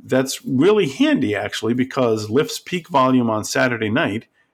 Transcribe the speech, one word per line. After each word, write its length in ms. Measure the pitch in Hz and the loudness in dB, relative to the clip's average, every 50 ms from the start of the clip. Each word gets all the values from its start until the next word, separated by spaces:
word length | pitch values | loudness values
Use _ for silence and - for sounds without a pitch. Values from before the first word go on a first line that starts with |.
That's 440 | - 104 127 131 131 131 - - - | -6 -2 0 0 0 0 -4 -8 -6
really 420 | - 135 123 147 196 214 214 185 139 | -4 0 2 4 4 4 4 2 0
handy, 460 | 123 - 277 311 196 156 127 104 104 | 0 0 2 2 2 0 0 0 -2
actually, 380 | 98 104 101 - - 107 110 120 | -2 -4 -6 -6 -4 -2 -2 0
because 540 | 123 131 131 - 139 127 117 110 107 104 104 | 0 -2 -2 0 0 2 2 2 0 -2 0
Lyft's 320 | 107 143 156 156 - - | 0 0 0 0 -4 -12
peak 280 | - - 180 180 160 - | -10 -6 -8 -8 -6 -2
volume 440 | 175 135 131 131 131 127 120 117 | 0 2 2 4 4 4 2 2
on 120 | 110 107 101 | 0 -2 -4
Saturday 460 | - - 139 131 127 123 110 113 104 | -4 -2 0 0 0 0 -2 -2 -2
night 380 | 107 151 165 117 98 113 - _ _ _ _ _ | 0 0 -2 -2 -4 -6 -8 _ _ _ _ _